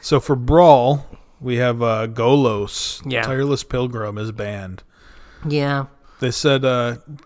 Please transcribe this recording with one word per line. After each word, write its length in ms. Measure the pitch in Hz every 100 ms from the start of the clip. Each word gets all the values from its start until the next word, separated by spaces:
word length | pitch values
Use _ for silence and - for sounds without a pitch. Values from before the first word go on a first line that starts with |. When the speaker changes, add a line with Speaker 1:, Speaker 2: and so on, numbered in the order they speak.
Speaker 1:
So 180 | - 143
for 140 | - 135
Brawl, 720 | 120 160 175 135 123 143 - - - _
we 140 | 127 120
have, 240 | 123 117
uh, 260 | 117 110 113
Golos. 960 | 113 117 143 120 104 101 - - - 143
Speaker 2:
Yeah. 140 | 120
Speaker 1:
Tireless 400 | 113 135 143 135
Pilgrim 540 | - 127 123 117 104 104
is 140 | 110
banned. 500 | 110 104 101 95 92 - _ - - - - 156
Speaker 2:
Yeah. 380 | 147 143 139 135 _ _ -
Speaker 1:
They 120 | 127
said, 320 | - 147 135 131
uh, 320 | 123 120 117 - 143